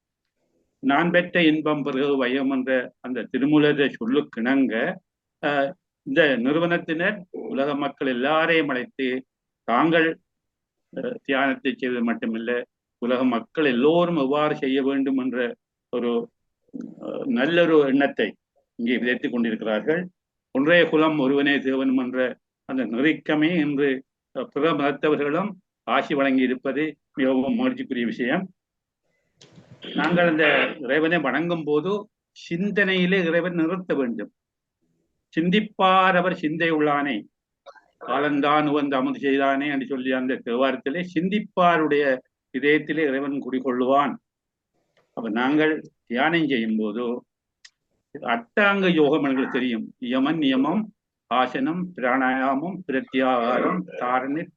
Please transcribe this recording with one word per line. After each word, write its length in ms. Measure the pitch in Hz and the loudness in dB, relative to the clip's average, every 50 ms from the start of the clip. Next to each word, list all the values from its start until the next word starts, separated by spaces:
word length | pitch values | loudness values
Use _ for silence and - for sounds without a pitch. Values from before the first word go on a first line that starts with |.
| _ _ _ _ _ _ _ _ _ _ _ _ _ _ _ _ - | _ _ _ _ _ _ _ _ _ _ _ _ _ _ _ _ -2
"நான் 280 | 127 139 147 170 175 | 0 2 2 2 2
பெற்ற 320 | 170 175 175 175 - 180 170 | 2 2 0 0 0 2 2
இன்பம் 400 | 156 151 156 151 156 151 147 135 | 4 2 2 0 -2 -2 -2 -2
பிறகு 340 | 143 135 131 143 143 143 | -4 -2 -2 0 0 0
வையம்" 340 | 135 127 120 127 139 135 135 | 0 0 0 0 0 0 0
என்ற 200 | 139 131 123 131 131 127 123 127 - _ | -2 -2 0 0 0 -2 -2 -4 -10 _
அந்த 220 | - 120 127 120 110 | -12 -8 -8 -8 -6
திருமூலரை 680 | - - 127 127 147 151 151 147 147 143 127 143 127 | -6 -2 -2 0 4 4 4 6 4 4 2 0 0
சொல்லுக்கிணங்க, 840 | - - 117 110 131 147 - - - 120 113 123 135 139 135 113 107 113 131 170 185 185 - _ _ _ _ _ _ _ - | -2 -4 -4 -2 0 0 0 -2 -4 -4 -2 0 2 2 2 2 0 -2 -2 -4 -4 -8 -12 _ _ _ _ _ _ _ -4
அஹ், 280 | 147 143 143 139 139 180 - _ _ _ _ _ | -2 0 0 0 -2 -4 -10 _ _ _ _ _
இந்த 300 | - 135 160 165 147 131 | -2 2 4 4 4 2
நிறுவனத்தினர் 880 | 113 117 131 147 165 170 170 170 170 170 - 160 160 175 202 214 202 - - | 2 0 0 2 2 2 0 0 -2 -2 -4 -4 -2 -2 -2 -2 -4 -8 -14
உலக 440 | - - - - - 127 139 147 143 | -14 -12 -10 -6 -4 -2 -2 -2 -2
மக்கள் 340 | 139 143 147 147 - 147 135 | -2 -4 -6 -6 -4 -4 -4
எல்லாரையும் 600 | 127 120 127 143 156 160 160 165 165 160 156 139 | -2 -2 0 0 2 2 2 2 2 2 0 0
அழைத்து 560 | 135 127 123 110 _ - 135 127 127 131 131 _ _ _ _ _ _ _ _ | -2 -4 -6 -8 _ -6 -4 -4 -4 -4 -8 _ _ _ _ _ _ _ _
தாங்கள், 540 | - 113 120 143 165 160 170 160 160 160 - _ _ _ _ _ _ _ _ _ _ _ _ _ _ - | 0 2 4 4 4 4 4 2 2 0 -4 _ _ _ _ _ _ _ _ _ _ _ _ _ _ -10
அஹ், 200 | 131 127 123 123 113 - | -8 -8 -8 -8 -8 -4
தியானத்தை 520 | - 139 131 139 135 131 127 - 135 117 | -2 0 0 2 0 0 -2 -4 -4 -4
செய்வது 360 | - 131 127 123 120 117 120 113 | -4 -4 -4 -2 -2 -2 -2 -2
மட்டுமில்லை, 520 | 117 - 113 113 113 113 117 120 123 - - _ _ _ _ _ _ | -2 -4 -4 -4 -4 -4 -4 -4 -4 -4 -8 _ _ _ _ _ _
உலக 260 | - 120 127 123 131 | -4 -2 0 0 2
மக்கள் 400 | 127 123 117 113 - - 160 156 | 0 0 0 -4 -4 -4 0 0
எல்லோரும் 520 | 139 123 117 127 151 165 170 175 175 175 | 2 2 4 4 4 4 4 2 2 2
எவ்வாறு 400 | 156 135 131 143 147 151 151 147 | 0 0 0 0 0 0 0 0
செய்ய 260 | 147 147 131 131 139 131 | -2 -2 -2 0 0 0
வேண்டும் 360 | 135 139 135 131 139 135 131 | 0 0 0 0 0 0 -2
என்ற 380 | 123 127 117 120 123 117 120 - _ _ _ _ _ _ | -2 -2 -2 -2 -4 -4 -6 -10 _ _ _ _ _ _
ஒரு, 400 | - 123 117 120 120 117 117 - _ _ _ _ _ _ _ _ - - - - - - | -6 -4 -2 0 -2 -2 -4 -6 _ _ _ _ _ _ _ _ -16 -14 -14 -14 -14 -14
அஹ், 240 | - - - - - | -12 -10 -8 -6 -4
நல்லொரு 560 | - 120 117 131 156 170 175 170 160 160 151 | -2 0 0 2 2 4 4 4 6 6 6
எண்ணத்தை 540 | 143 135 131 139 143 135 - - 117 95 - - _ _ _ _ _ _ _ | 6 6 4 4 2 2 2 0 -2 -2 -4 -8 _ _ _ _ _ _ _
இங்கே 240 | - 117 117 127 113 | -6 -2 -2 0 0
விதைத்துக் 320 | 117 123 123 117 - 131 | 0 0 -2 -2 -2 -4
கொண்டிருக்கிறார்கள். 800 | 117 120 113 113 110 107 110 110 107 107 - 143 156 175 185 180 - _ _ _ _ _ _ _ | -2 -2 -2 -2 -2 -4 -2 -2 -2 -2 0 -2 -2 -2 -4 -6 -12 _ _ _ _ _ _ _
ஒன்றே 380 | - 131 139 156 175 175 165 165 | -4 0 2 4 4 4 4 4
குலம் 300 | - 156 156 160 156 151 | 4 2 2 2 2 2
ஒருவனே 400 | 131 131 139 143 139 139 143 135 | 2 2 2 2 2 2 2 0
தேவன் 400 | - 131 131 135 135 135 127 135 | 0 0 -2 0 0 0 0 0
என்ற 400 | 127 123 127 127 127 123 113 - _ _ _ _ _ | 0 -2 -2 -2 -2 -2 -4 -8 _ _ _ _ _
அந்த 200 | - 135 131 123 | -8 -6 -4 -4
நெருக்கமே 680 | 104 113 113 135 160 151 151 - - 156 151 151 160 180 | -4 -2 0 0 0 0 0 -2 -2 0 0 2 2 2
இன்று, 500 | 175 147 147 147 135 147 139 131 131 - _ _ _ _ _ _ | 0 0 0 0 0 0 0 0 -2 -6 _ _ _ _ _ _
அஹ், 100 | 135 120 | -10 -10
பிற 280 | - _ 147 143 165 160 | -8 _ -2 0 0 0
மதத்தவர்களும் 800 | 143 139 143 139 - - 156 151 135 143 143 147 165 196 214 196 - _ _ _ _ _ | 0 0 -2 -2 0 0 0 0 0 0 0 -2 -2 -2 -4 -8 -12 _ _ _ _ _
ஆசி 320 | - 117 139 139 - 160 | -2 -2 -2 0 0 0
வழங்கி 280 | 139 135 139 131 131 131 | 0 2 2 2 2 2
இருப்பது 540 | 120 127 123 - 139 127 139 156 156 143 - _ _ _ | 2 0 -2 -4 -4 -4 -2 -4 -4 -6 -10 _ _ _
மிகவும் 440 | - 135 131 135 131 127 127 123 113 | -2 0 2 2 2 0 0 0 0
மகிழ்ச்சிக்குரிய 460 | 127 131 127 120 131 - - 123 120 | 0 -2 -2 -4 -6 -6 -4 -4 -4
விஷயம். 460 | 113 - - 120 120 143 185 196 190 - _ _ _ _ _ _ _ _ _ _ _ _ _ _ _ _ _ - - - - - _ - - - - - | -4 -4 -4 -4 -2 -2 -2 -4 -6 -12 _ _ _ _ _ _ _ _ _ _ _ _ _ _ _ _ _ -20 -20 -20 -20 -20 _ -20 -18 -16 -8 -4
நாங்கள் 340 | - 143 160 175 175 175 170 | -2 0 2 2 4 4 4
அந்த 480 | 160 156 160 147 143 135 127 131 - - | 4 4 4 4 4 2 2 0 -2 -6
இறைவனை 420 | 135 117 135 156 156 160 170 175 | -4 0 2 2 2 2 2 2
வணங்கும் 440 | 147 127 135 151 165 175 175 165 156 | 0 0 0 0 0 -2 -2 -2 -2
போது 440 | 143 147 151 151 185 202 208 208 - _ _ _ _ _ | 0 0 0 0 0 -4 -4 -6 -10 _ _ _ _ _
சிந்தனையிலே 880 | - - - 170 170 190 208 180 208 202 190 190 185 180 180 190 196 175 | -20 -10 -6 -4 -4 -2 -2 0 0 0 2 2 2 2 2 2 2 2
இறைவன் 300 | 165 160 170 165 180 175 | 2 2 0 0 0 0
நிறுத்த 400 | 170 160 160 185 180 180 - 165 | 0 0 0 -2 -4 -4 -4 -2
வேண்டும். 380 | 139 135 120 113 107 101 - - _ _ _ _ _ _ _ _ _ _ _ _ _ _ _ _ _ _ _ - | -2 -2 -2 -4 -6 -8 -12 -14 _ _ _ _ _ _ _ _ _ _ _ _ _ _ _ _ _ _ _ -4
"சிந்திப்பார் 840 | 165 165 180 180 220 220 - - - 196 185 185 190 190 190 185 | -2 0 2 2 2 0 0 -2 0 2 4 6 6 4 4 4
அவர் 180 | 180 175 185 175 | 2 2 0 -2
சிந்தை 380 | - - 151 156 165 170 165 160 | -2 -2 -4 -2 0 0 0 2
உள்ளானே, 500 | 156 151 151 143 143 139 143 123 104 - - _ _ _ _ _ _ _ - - - _ _ _ _ | 2 2 2 2 0 0 -2 -4 -6 -8 -10 _ _ _ _ _ _ _ -20 -20 -20 _ _ _ _
காலந்தான் 680 | - - 123 135 143 147 147 143 139 147 147 151 151 151 | -8 -4 -2 0 0 0 2 2 2 2 2 2 2 2
உவந்து 260 | 143 151 143 143 139 | 0 0 0 0 0
அமுது 240 | 131 131 139 131 113 | 0 0 -2 -2 -2
செய்தானே" 520 | 135 139 135 139 139 139 135 135 143 147 | 0 0 2 2 2 2 0 0 -2 -2
என்று 160 | 143 135 131 | -2 -4 -4
சொல்லி 260 | 107 139 127 127 131 131 | -4 -6 -6 -2 -2 -2
அந்த 280 | 131 127 127 131 - - | -2 -2 -2 -4 -4 -4
தேவாரத்திலே 600 | 123 117 123 135 135 127 123 - 143 135 175 180 - - | -4 -2 0 0 0 0 -2 -4 -4 -4 -4 -6 -4 -4
சிந்திப்பாருடைய 1040 | 165 170 185 202 214 214 - _ - 180 175 170 160 156 151 143 143 147 139 131 127 - _ _ _ _ _ - 131 | -2 -2 0 -2 -2 -4 -4 _ 2 4 4 4 4 2 2 2 2 2 2 0 -2 -4 _ _ _ _ _ -8 -2
இதயத்திலே 440 | 131 147 151 151 - 151 156 151 160 | 2 2 2 2 2 -2 -2 -2 0
இறைவன் 360 | 143 131 135 139 139 139 135 113 | 0 -2 -2 -4 -4 -6 -6 -6
குடிகொள்ளுவான். 720 | 127 127 131 127 135 120 123 127 127 135 139 143 123 - - - _ _ _ _ _ _ _ _ _ _ _ _ _ _ _ _ _ _ | -4 -4 -4 -2 -2 -2 0 2 4 4 4 2 2 -2 -6 -12 _ _ _ _ _ _ _ _ _ _ _ _ _ _ _ _ _ _
அப்ப 180 | - 117 113 | -8 -6 -4
நாங்கள் 600 | 107 117 123 135 147 151 151 156 156 147 - - - _ _ | -2 -2 0 2 2 2 2 2 0 -2 -6 -12 -20 _ _
தியானம் 420 | _ 117 120 139 165 170 170 160 135 | _ -4 -2 0 2 2 2 0 0
செய்யும் 280 | 135 117 113 110 110 | 0 0 0 -2 -2
போது 460 | 110 107 107 101 117 123 117 120 123 - _ _ _ _ _ _ _ - - _ _ _ _ _ _ _ _ - 151 | -2 -2 -2 -4 -4 -4 -4 -6 -6 -10 _ _ _ _ _ _ _ -20 -20 _ _ _ _ _ _ _ _ -18 -10
அட்டாங்க 760 | - - - 240 - - _ 220 208 202 196 196 190 185 170 | -4 -2 -2 -2 -4 -4 _ 2 2 4 4 2 2 2 4
யோகம் 320 | 156 151 139 151 156 143 | 4 4 4 4 2 2
எங்களுக்கு 280 | 139 135 131 131 - - | 0 0 0 -2 -2 -2
தெரியும். 420 | 131 123 127 117 110 107 - - _ | -2 -2 -2 -2 -4 -6 -8 -12 _
யமன், 400 | 123 120 127 131 135 143 165 165 | -8 -4 -2 0 0 0 0 0
நியமம், 440 | 151 135 131 131 135 147 175 220 214 - - _ _ _ _ _ _ | 0 0 2 2 2 0 0 -2 -2 -4 -10 _ _ _ _ _ _
ஆசனம், 600 | _ 117 127 127 127 - 143 131 147 165 185 175 - - | _ 0 0 0 0 0 -2 -2 -2 -2 -4 -6 -8 -8
பிராணாயாமம், 800 | - 123 123 123 135 131 131 131 135 131 135 135 135 151 180 196 - - | -4 -2 0 0 0 0 0 0 0 0 0 0 -2 -2 -6 -8 -8 -8
பிரத்யாகாரம், 960 | - 127 131 120 - - 131 131 131 127 123 117 120 123 123 - 156 180 180 - - - | -4 -4 -4 -4 -2 -2 0 0 2 2 2 0 0 0 0 0 0 -2 -4 -6 -8 -8
தாரணை, 520 | - 127 123 127 127 127 135 143 160 170 - - | -6 -4 -2 0 -2 -2 -2 -4 -6 -6 -8 -14